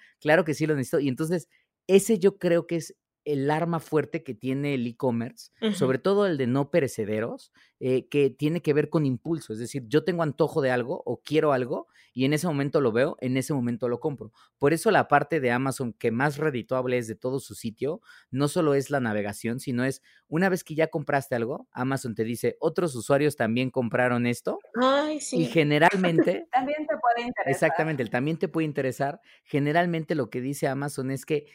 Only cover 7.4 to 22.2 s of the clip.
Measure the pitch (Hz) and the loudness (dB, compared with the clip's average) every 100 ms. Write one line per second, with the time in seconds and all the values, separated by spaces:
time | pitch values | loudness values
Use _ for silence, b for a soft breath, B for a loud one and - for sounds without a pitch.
7.4 | - b b _ 123 127 - 147 135 - | -16 b b _ 0 0 0 2 2 2
8.4 | 151 170 156 147 147 165 139 123 156 160 | -2 0 0 0 2 0 0 -2 -4 -6
9.4 | - 110 117 139 110 147 160 175 156 - | -6 -10 -8 -8 0 0 2 0 -2 0
10.4 | 151 160 135 123 120 175 - 117 - 151 | 0 2 0 0 -2 -6 -6 -8 0 2
11.4 | 151 131 123 180 - b b 123 131 151 | 4 2 0 -4 -8 b b -2 0 2
12.4 | 170 143 139 156 127 110 147 - 127 131 | 0 0 0 2 2 4 2 0 -2 -2
13.4 | 127 143 120 120 123 120 156 131 113 b | 0 -2 -2 -2 -4 -2 -4 -6 -12 b
14.4 | b _ 143 160 220 175 - 143 - 165 | b _ 0 2 4 4 4 2 2 0
15.4 | 123 123 135 - 123 - 117 113 147 139 | 2 2 0 -2 -6 -2 -2 2 0 0
16.4 | 151 120 - 131 127 123 113 107 127 135 | -2 -2 -2 -2 0 -2 -2 -6 -4 -6
17.4 | - 104 117 107 135 175 b b b 131 | -6 -10 -10 -4 -4 -6 b b b -2
18.4 | 147 180 156 139 131 143 117 104 101 101 | 0 2 2 2 2 -2 0 0 -2 -4
19.4 | 113 123 - 120 131 - b b b 156 | -6 -6 -4 -2 -2 -4 b b b 0
20.4 | 190 175 - 151 160 160 143 143 - 120 | 0 0 -4 -2 -2 -2 -2 -2 0 -2
21.4 | 117 135 - 120 127 135 123 110 | -2 -6 -10 -6 -4 -2 -4 -4